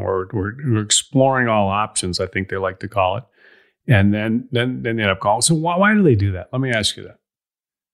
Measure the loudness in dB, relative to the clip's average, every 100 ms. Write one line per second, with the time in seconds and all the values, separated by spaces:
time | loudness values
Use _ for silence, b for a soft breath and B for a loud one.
0 | -2 -4 -4 -6 -6 -6 -2 -2 0 -2
1 | 0 2 4 2 2 2 2 0 -2 -4
2 | -6 -4 -4 -6 -6 -4 -6 -6 -6 -2
3 | 0 -2 -10 b b b b b 2 4
4 | 4 2 -2 -4 -2 -2 -2 -4 -4 0
5 | 0 0 0 0 0 0 0 2 2 4
6 | 4 4 2 -4 -6 -4 -2 0 -2 -6
7 | -14 -20 _ _ _ _ _ _ _